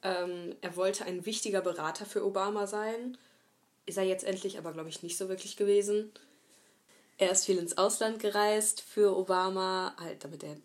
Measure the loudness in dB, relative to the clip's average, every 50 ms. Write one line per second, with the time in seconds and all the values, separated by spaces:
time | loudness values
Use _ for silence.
0 | -2 0 -2 0 -2 -4 -4 -6 -8 -10 -10 -8 -10 -8 -2 0 0 0 0 0
1 | -4 -6 -6 -6 -4 -4 -4 -4 -2 0 0 0 0 0 -2 0 -2 -4 -4 -4
2 | -10 -4 -4 -2 0 0 0 0 0 0 0 -2 -2 -2 -2 -4 -2 -2 -4 -4
3 | -6 -8 -10 -10 _ _ _ _ _ _ _ _ _ _ _ _ _ -6 -2 0
4 | 2 2 0 0 0 -4 -4 -2 -4 -6 -6 -6 -8 -8 -8 -8 -8 -8 -10 -10
5 | -8 -8 -6 -6 -4 -4 -6 -8 -8 -12 -2 0 4 6 6 6 6 4 2 0
6 | 0 -4 -12 -20 -20 _ _ _ _ _ -20 _ _ _ _ _ _ _ -20 -20
7 | _ _ _ _ 2 4 4 2 4 4 2 2 2 -2 2 2 2 2 4 2
8 | 0 -2 -2 0 -2 0 2 4 4 4 4 4 2 2 0 -2 -4 -6 4 6
9 | 6 6 6 4 2 2 2 2 2 2 0 0 0 0 0 0 -2 -4 -6 -8
10 | -10 -10 -10 -10 -12 -14 -12 -12 -10 -12 -12 -12 -16